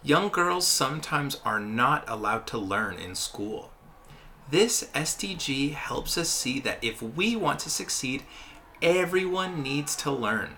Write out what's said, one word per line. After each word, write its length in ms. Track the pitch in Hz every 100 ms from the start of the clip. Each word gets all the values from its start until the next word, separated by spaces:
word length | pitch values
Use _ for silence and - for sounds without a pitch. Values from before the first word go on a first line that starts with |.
young 280 | 139 156 202
girls 360 | 180 175 180
sometimes 720 | 175 - 135 151 - 147 143 -
are 140 | 110 107
not 500 | 104 110 127 147 -
allowed 380 | 113 104 113 -
to 100 | 117
learn 400 | 95 98 104 87
in 160 | 92
school. 560 | 92 - - 104 107 - - - - - - - - -
This 400 | 160 233 - -
S 200 | 147 156
D 200 | - 196
G 360 | 175 - 135 143
helps 460 | 147 - 135 131 -
us 120 | 165
see 300 | - 127 131
that 200 | 107 -
if 220 | 113 110
we 320 | 113 147 214
want 240 | 226 156 -
to 100 | 156
succeed, 540 | - 180 - 127 135 - - - - - -
everyone 800 | 170 180 175 185 185 185 185 170
needs 340 | 135 143 147 -
to 140 | 147
learn. 440 | 135 107 110 92